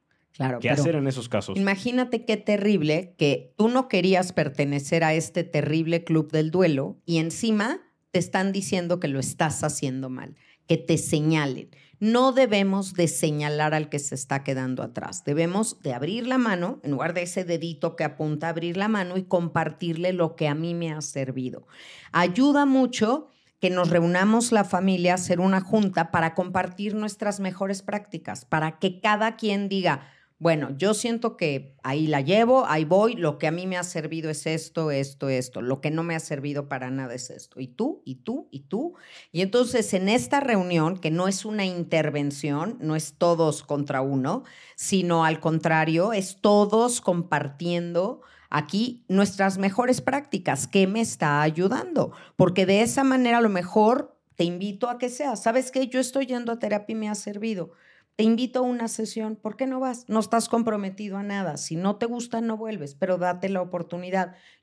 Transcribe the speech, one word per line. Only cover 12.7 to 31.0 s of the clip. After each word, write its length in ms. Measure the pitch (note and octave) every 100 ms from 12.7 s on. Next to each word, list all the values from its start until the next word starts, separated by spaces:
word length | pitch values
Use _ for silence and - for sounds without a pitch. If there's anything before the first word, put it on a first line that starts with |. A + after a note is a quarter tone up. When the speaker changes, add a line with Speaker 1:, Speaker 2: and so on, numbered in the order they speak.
| G3 F#3+
Speaker 1:
de 140 | F3 E3+
señalar 680 | - D#3+ D3 D3 D3+ D3+
al 140 | D#3 D3+
que 100 | D3
se 160 | -
está 300 | C#3 - C#3
quedando 400 | C#3 C3 C3 B2+
atrás. 400 | A#2+ A#2+ - -
Debemos 580 | - D3 E3 F#3+ A3 -
de 100 | C#3+
abrir 340 | A#2+ D3 A3+ A#3+
la 100 | C4
mano, 400 | A3+ F#3 F3 C4+
en 80 | -
lugar 200 | C3+ D#3+
de 80 | F3
ese 220 | F3 F#3+
dedito 520 | F3 E3+ E3 D#3 E3 E3
que 80 |
apunta, 440 | D3+ D3 D#3 D3+ E3
abrir 280 | E3 F3 F3
la 100 | G#3
mano 300 | A3 C4 C#4
y 80 |
compartirle 880 | F#3 F3+ E3+ E3 D#3 - F3 E3 F3+
lo 240 | F#3 E3 -
que 100 | D3+
a 80 |
mí 200 | D3 E3+
me 180 | E3+ E3
ha 80 | D#3
servido. 640 | D3 C#3 C3 C3 B2+ - - - - - -
Ayuda 520 | E3 F3+ F3+ C#4 C#4+ C#4+
mucho 640 | C4 B3 - G#3+ C#4+ - _ _ -
que 100 | F#3
nos 200 | F3+ E3+
reunamos 600 | E3+ E3+ F3+ G3+ A3+ A#3+
la 100 | A3
familia 500 | F3 F3+ F#3+ F#3 F3
a 40 | F3+
hacer 240 | F3+ F3+
una 200 | F#3+ F#3+
junta 520 | F#3+ A3 G3 F#3+ E3+
para 220 | F3 E3
compartir 600 | E3 F#3 F#3 F3+ F3+ G#3
nuestras 460 | G#3 G#3+ G#3 G#3 G3+
mejores 420 | F#3+ F3+ G3 G3
prácticas, 640 | - G3+ G3+ D#3+ - G2+
para 340 | - D#3+ D#3 D#3
que 220 | F#3+ F#3
cada 340 | G#3+ G#3 A3 A#3
quien 320 | G#3+ G3+ G3+
diga, 380 | G3 F3 C#3 - _ _ -
"Bueno, 300 | E3 D#3 B2+ C#3
yo 160 | F#3+
siento 420 | G#3